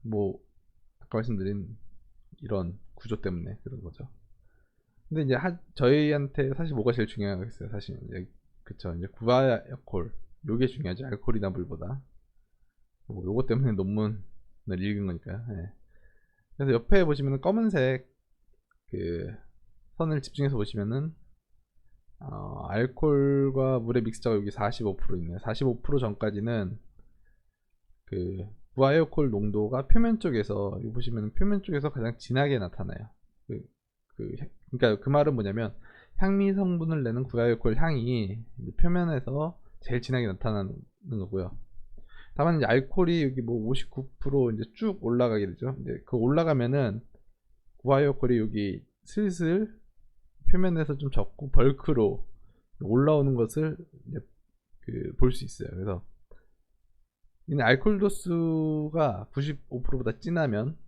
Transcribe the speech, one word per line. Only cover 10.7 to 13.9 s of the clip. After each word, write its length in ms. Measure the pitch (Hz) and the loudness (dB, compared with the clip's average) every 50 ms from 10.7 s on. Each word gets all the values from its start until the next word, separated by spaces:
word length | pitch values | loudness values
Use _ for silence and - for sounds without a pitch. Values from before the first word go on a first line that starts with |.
| - - 147 90 90 98 131 | 0 -4 -6 -6 -6 -6 -8
알코올이나 440 | 135 - 101 - - 117 110 101 98 | -10 -10 -6 0 0 0 2 0 -2
물보다. 520 | 95 92 90 80 85 82 87 92 117 135 135 _ _ - _ _ _ _ _ _ _ _ _ _ _ _ _ _ _ _ _ - | -4 -6 -8 -8 -8 -10 -8 -8 -8 -10 -10 _ _ -20 _ _ _ _ _ _ _ _ _ _ _ _ _ _ _ _ _ -14
뭐 160 | 110 95 90 | -12 -8 -6
요거 220 | 90 104 120 - | -4 -2 0 0
때문에 280 | - 113 120 135 127 107 | 0 2 2 2 0 0
논문을 480 | 95 95 95 | 0 -2 -2